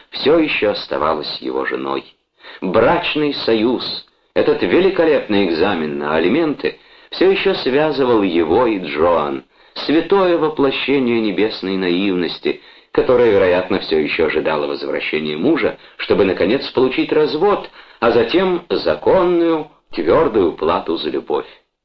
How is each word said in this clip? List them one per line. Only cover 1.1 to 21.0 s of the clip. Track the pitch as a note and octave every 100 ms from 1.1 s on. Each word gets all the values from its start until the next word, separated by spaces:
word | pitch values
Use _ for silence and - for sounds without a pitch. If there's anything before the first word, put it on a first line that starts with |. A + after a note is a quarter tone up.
| D#2 C#2 -
его | B1+ C2
женой. | B1+ C2 C2+ C#2 - _ _ _ - -
Брачный | F#2+ A2 B2+ E3+ - D3+ D3
союз, | C#3 - A2+ A#2 A2 - - - _ _
этот | - A2 D3
великолепный | F#2 C#3 F#3+ - D#3+ C3+ - G2+ F#2
экзамен | D#2+ G2 E2+ D2+ C#2+
на | D2 D#2+
алименты — | F2+ C#3+ D#3+ C3+ - - _ - -
все | - F#3
еще | F#3+ G3
связывал | F3+ C3+ C3+ D#3 C3+ B2+ A2+
его | G2 E2 D#2 G2+ B2
и | G2+
Джоан, | E2 D2 E2+ E2 D2 C2+ - _ _
святое | - - D#3 E3 G3 F3+ E3+
воплощение | D#3 D3+ C3+ C3 - C#3 A#2+ A#2
небесной | A2 F2+ G#2+ - F#2 F#2+
наивности, | F#2 F2 G2+ F2+ E2 - D2+ - - - _
которое, | - C3+ A#2+ A#2+
вероятно, | G2 F#2 F2+ F#2 F#2+
все | - D#2
еще | D2 - D#2
ожидало | D2+ D#2 D2+ D2
возвращения | C#2 C#2+ D2 - D2+ D2+ D2+
мужа, | A#2 D3+ F#2+ - - -
чтобы, | - F#2+
наконец, | A#2 - F2+ C3+ -
получить | - C3 D3 D3+
развод, | D3+ D3 D3+ G3+ F#3+ - - - -
а | A#2
затем | A#2 A2+ E3 F#3+ F3 -
законную, | F#2 E2 D#2 A2 F3 F3 E3+ E3+ D#3+ D3+ _ -
твердую | - G2 C3 D#3 G#2+ E2+
плату | - D#2+ F#2 -
за | E2